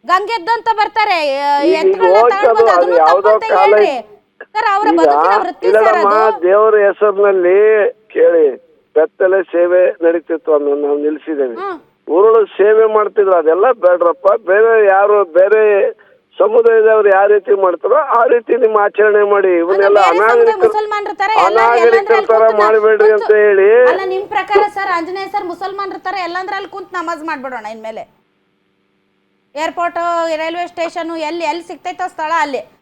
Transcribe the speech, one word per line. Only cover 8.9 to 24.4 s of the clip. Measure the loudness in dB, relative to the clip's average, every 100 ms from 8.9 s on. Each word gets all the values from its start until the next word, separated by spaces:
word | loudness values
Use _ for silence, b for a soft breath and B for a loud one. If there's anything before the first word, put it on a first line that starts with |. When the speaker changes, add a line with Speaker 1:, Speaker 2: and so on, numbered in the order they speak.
| -2
Speaker 2:
ಬೆತ್ತಲೆ | -2 _ 0 0
ಸೇವೆ | -2 -2 2 2 0
ನಡೀತಿತ್ತು, | 0 -2 -2 -6 -8 -2
ಅದನ್ನ | 0 0 -2 -2
ನಾವು | -2
ನಿಲ್ಸಿದ್ದೇವೆ. | -4 -6 -10 -6 -6 -6
Speaker 1:
ಹ್ಮ್. | -10 -12 _ _ -4
Speaker 2:
ಉರುಳು | 0 2 2 0
ಸೇವೆ | 0 2 2 2
ಮಾಡ್ತಿದ್ರು, | 0 -2 -2 0 2
ಅದೆಲ್ಲ | 0 0 0
ಬೇಡ್ರಪ್ಪ. | 0 0 2 0 0 -2
ಬೇರೆ | -2 0 0 2 2 2
ಯಾರು, | 2 2 0 0
ಬೇರೆ | 0 2 2 2 2 -2 -6 b b _ -2
ಸಮುದಾಯದವ್ರು | 0 2 4 4 4 2 2
ಯಾವ | 2 2
ರೀತಿ | 0 0 0
ಮಾಡ್ತಾರೋ | 0 -2 -2 -2
ಆ | 0 0
ರೀತಿ | 2 0 0 0
ನಿಮ್ | 0 0
ಆಚರಣೆ | -2 0 0 2 0
ಮಾಡಿ. | 0 0
Speaker 1:
ಅದು | 0
Speaker 2:
ಇವನ್ನೆಲ್ಲ | 0 0 2 4
Speaker 1:
ಬೇರೆ | 2 2
ಸಮುದಾಯ | 2 4
Speaker 2:
ಅನಾಗರಿಕರು, | 2 2 0
Speaker 1:
ಮುಸಲ್ಮಾನರ | 0 -4 -6 -8
ತರ | -6 -2 0
ಎಲ್ಲರೂ | 0 2
Speaker 2:
ಅನಾಗರಿಕರ | 2 2 2
Speaker 1:
ಎಲ್ಲಂದ್ರಲ್ಲಿ | 2 2 -2 2
Speaker 2:
ತರ | 2 2
Speaker 1:
ಕೂತು | 2
Speaker 2:
ಮಾಡಬೇಡ್ರಿ | 2 2 2 2 2
Speaker 1:
ಕೂತು | 2 2
Speaker 2:
ಅಂತ | 2
ಹೇಳಿ. | 4 4 4 4 4
Speaker 1:
ಅಲ್ಲ, | 0 -4
ನಿಮ್ | -8 -6
ಪ್ರಕಾರ | -8